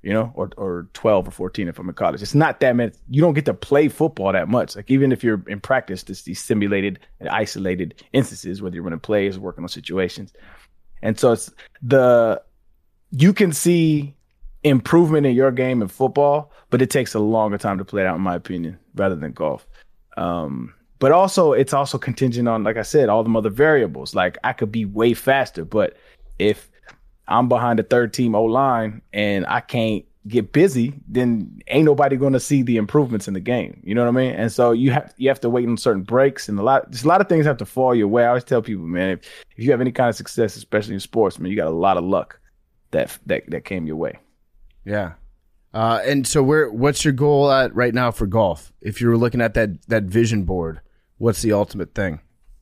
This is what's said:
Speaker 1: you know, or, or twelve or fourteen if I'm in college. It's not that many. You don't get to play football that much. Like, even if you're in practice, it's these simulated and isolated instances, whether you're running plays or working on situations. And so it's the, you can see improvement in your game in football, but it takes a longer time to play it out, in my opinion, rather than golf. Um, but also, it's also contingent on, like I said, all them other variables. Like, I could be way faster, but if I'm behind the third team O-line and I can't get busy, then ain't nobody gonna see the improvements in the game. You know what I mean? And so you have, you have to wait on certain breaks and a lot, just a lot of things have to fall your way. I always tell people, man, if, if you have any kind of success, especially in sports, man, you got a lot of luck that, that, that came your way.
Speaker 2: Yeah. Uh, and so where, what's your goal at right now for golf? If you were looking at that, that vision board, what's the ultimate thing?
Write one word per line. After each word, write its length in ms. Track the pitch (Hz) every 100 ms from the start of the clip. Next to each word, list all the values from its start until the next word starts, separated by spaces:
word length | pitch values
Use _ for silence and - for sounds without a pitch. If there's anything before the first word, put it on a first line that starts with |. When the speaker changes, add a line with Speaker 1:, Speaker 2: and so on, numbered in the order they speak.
Speaker 1:
you 100 | -
know, 180 | 107 117 -
or, 160 | 92 -
or 300 | 98 87 85
twelve 340 | - 113 101 92
or 40 |
fourteen 360 | - 90 - 87
if 120 | 85
I'm 100 | 90
in 60 | -
college. 260 | 92 71
It's 140 | 101 143
not 240 | 156 -
that 160 | 131 120
many. 160 | 117 - -
You 120 | 131
don't 120 | 170
get 120 | 151 147
to 100 | 98
play 320 | - 139 151
football 440 | - 156 - 95
that 140 | 95 82
much. 280 | 120 90 98
Like, 160 | 104
even 200 | 135 135
if 120 | 131
you're 200 | 120 104 90
in 120 | 101
practice, 440 | - 131 - 95 -
it's 160 | 95
these 160 | - 92
simulated 600 | - 110 101 101 98 92 - -
and 100 | -
isolated 760 | 104 107 104 95 92 82 - _
instances, 480 | 127 - 95 92 95
whether 140 | 98 85
you're 80 |
running 160 | 87 82
plays 380 | - 104 98 92
or 20 |
working 240 | 98 -
on 60 | 85
situations. 640 | - - 92 90 - 98 _ - - _ _ - -
And 180 | 110 113
so 120 | 131
it's 200 | 113 - - - _
the, 580 | 123 139 127 120 113 101 - _ _ _ _ _ _
you 220 | 135 165
can 200 | 196 190
see 600 | 147 175 175 165 151 143 - _ _ - -
improvement 640 | 151 131 - 165 170 156 143
in 100 | 123
your 160 | 135
game 300 | 123 127 123
in 60 | 98
football, 640 | - 131 143 143 143 147 _ _
but 120 | 123
it 100 | 127
takes 240 | 143 120 110
a 40 |
longer 380 | 107 113 107 101
time 220 | 107 98
to 60 | 95
play 180 | 104
it 40 | 92
out, 100 | 85
in 40 |
my 140 | 95 87
opinion, 420 | - 90 82 90 _
rather 220 | - 98 85
than 160 | 73
golf. 340 | - 78 67 - - _ _ _ -
Um, 600 | 87 85 78 67 62 - _ _
but 120 | 135
also, 420 | 170 190 - 165
it's 200 | 127 135
also 260 | 139 139 135
contingent 480 | - 120 131 120 117
on, 160 | 113
like 120 | 104 113
I 60 |
said, 260 | 104 117 110
all 140 | 110
them 140 | 113 113
other 160 | 107
variables. 640 | 107 156 147 107 69 67 98
Like, 200 | 90 -
I 80 | 120
could 200 | 127 107
be 120 | 113
way 300 | 104 104 117
faster, 500 | 117 - 139 127 -
but 320 | 80 107 98 - _ _ - -
if 320 | 101 104 - _ - - _ _ -
I'm 200 | 113 123
behind 300 | 120 120 113
the 60 |
third 300 | 107 123 117
team 200 | - 123
O-line 680 | 104 113 120 139 120 110 107 -
and 320 | 104 104 98 -
I 140 | 117
can't 440 | - 123 113 107 - _ 104
get 260 | 117 104
busy, 420 | 147 190 131 120 143 -
then 540 | 120 123 113 90 - -
ain't 180 | 135 156
nobody 320 | 139 139 135
gonna 220 | 139 131
see 240 | - 143
the 140 | 123 113
improvements 500 | 107 151 135 113 -
in 80 | 95
the 40 |
game. 400 | 98 123 76 -
You 100 | -
know 80 | 110
what 80 | 120
I 20 |
mean? 220 | 123 131
And 180 | - 113
so 200 | - 120
you 180 | 117 131
have, 240 | 131 - -
you 120 | 131
have 100 | 135
to 100 | 120
wait 160 | 123 120
on 100 | 113
certain 240 | 131 101
breaks 480 | 95 120 139 - -
and 80 | 101
a 60 |
lot, 260 | 107 135 -
just 160 | 120 135
a 20 |
lot 140 | 180
of 80 | 196
things 160 | 165 151
have 120 | 131
to 80 | 107
fall 280 | - 131
your 140 | 120 104
way. 160 | 117
I 60 | 120
always 140 | 123
tell 200 | - 123
people, 220 | 107 101 82
man, 260 | 87 92
if, 80 | 90 - - - -
if 80 |
you 60 | 117
have 120 | 123
any 100 | 127
kind 180 | 120 123
of 60 | 110
success, 400 | 104 - 110 -
especially 400 | - 107 104 98
in 40 |
sports, 380 | - 113 101 -
man, 140 | 92
you 40 | 104
got 120 | 80
a 20 |
lot 280 | 82 98 90
of 80 | 87
luck 340 | 95 - - _ _ _ _ _
that, 260 | 78 - - -
that, 200 | 87 -
that 140 | 80 -
came 200 | 95 78
your 120 | 78
way. 200 | 82 - _ _ _ _ - _
Speaker 2:
Yeah. 280 | 98 104 92 82 - _ _ _ _ 113
Uh, 260 | 113 113
and 220 | 110 139 127
so 160 | 156
where, 300 | 131 151 139
what's 340 | 107 139 139 156
your 80 |
goal 380 | 135 147 143 143
at 240 | 135 127 -
right 180 | 123
now 160 | 117 123
for 160 | 110 101
golf? 480 | 110 101 80 - _
If 180 | - 101
you 100 | 117
were 80 | 117
looking 240 | 120 123
at 120 | 113
that, 320 | 110 107 82 -
that 140 | 113
vision 400 | 98 107 117 110
board, 380 | 90 92 82 78 - _ _ -
what's 220 | 117 107
the 100 | 117
ultimate 440 | 104 104 101 90 -
thing? 240 | 95 76 - _ _ -